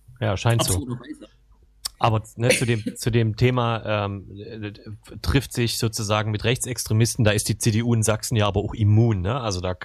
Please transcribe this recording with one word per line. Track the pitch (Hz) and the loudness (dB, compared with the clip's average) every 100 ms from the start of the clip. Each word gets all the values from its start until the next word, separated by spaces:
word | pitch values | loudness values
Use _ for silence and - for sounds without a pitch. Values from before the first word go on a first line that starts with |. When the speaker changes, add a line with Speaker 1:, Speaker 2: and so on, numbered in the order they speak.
| _ - | _ -6
Speaker 1:
Ja, | 107 95 | -2 0
scheint | 120 117 | 0 2
so. | - | 0
Speaker 2:
Absurderweise. | 92 123 123 - - - _ _ _ _ _ - - | -2 -4 -10 -12 -16 -18 _ _ _ _ _ -16 -2
Speaker 1:
Aber, | 117 110 - - | 0 0 -4 -4
ne, | 120 | 0
zu | 123 117 | 0 2
dem, | 117 | 0
Speaker 2:
<laughs> | 110 - | -2 -4
Speaker 1:
zu | 127 | 0
dem | 117 110 107 | 2 2 2
Thema, | 127 127 120 113 - 104 101 | 2 2 0 -2 -2 -2 -2
ähm, | 98 90 98 | -6 -10 -16
äh, | 104 113 104 101 - 104 - 101 | -16 -10 -10 -10 -16 -18 -16 -10
trifft | - 139 - | 0 0 0
sich | - 117 - | -2 -2 0
sozusagen | 113 110 104 107 107 | -2 -2 -2 0 0
mit | 104 | -2
Rechtsextremisten, | 107 131 123 123 - 110 - - | -2 -2 -4 -8 -2 2 2 4
da | 107 | 4
ist | 104 - | 4 0
die | 107 | 0
C | 123 | 2
D | 107 | 2
U | 120 | 2
in | 117 | 2
Sachsen | 110 107 - 113 | 2 0 0 0
ja | 104 | 2
aber | 101 | 2
auch | 101 | -2
immun, | - 104 107 117 98 | 2 4 6 6 2
ne? | 90 135 | 0 -2
Also | 113 92 | -2 -4
da | 92 92 | -4 -6